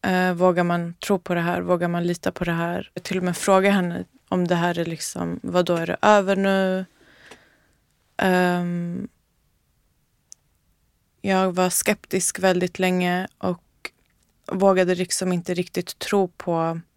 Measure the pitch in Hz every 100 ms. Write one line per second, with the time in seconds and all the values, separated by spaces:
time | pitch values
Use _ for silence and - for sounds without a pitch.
0 | - 185 185 175 180 175 175 170 170 170
1 | - 196 - 175 170 180 175 180 175 175
2 | 175 170 185 - 175 165 170 175 - -
3 | - 185 180 175 - 190 196 196 180 175
4 | 180 _ _ 185 175 175 175 170 165 165
5 | - 180 175 170 - 180 175 170 165 -
6 | - 208 190 196 196 196 190 185 185 _
7 | _ _ - - _ _ _ _ _ _
8 | _ - 190 180 180 175 175 175 175 180
9 | 196 _ _ _ _ _ _ _ _ _
10 | _ _ _ - _ _ _ _ _ _
11 | _ _ 202 190 190 180 185 - - 202
12 | - 185 - - 190 180 175 - 185 185
13 | 180 180 185 _ 185 175 _ _ - _
14 | _ _ _ _ - 190 196 190 180 180
15 | 180 - 185 180 170 180 175 - 180 -
16 | - 202 185 _ - 165 165 165 -